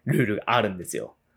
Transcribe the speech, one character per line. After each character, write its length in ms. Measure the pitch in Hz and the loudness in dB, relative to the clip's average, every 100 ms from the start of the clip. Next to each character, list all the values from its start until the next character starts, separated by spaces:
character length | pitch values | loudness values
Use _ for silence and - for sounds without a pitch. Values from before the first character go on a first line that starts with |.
ル 180 | 127 - | -2 0
ー 20 | |
ル 100 | 110 104 | 2 0
が 60 | - | 2
あ 140 | 120 | 2
る 80 | 107 | 2
ん 80 | 92 | -4
で 80 | |
す 100 | 82 | -8
よ。 200 | 55 55 _ _ | -8 -10 _ _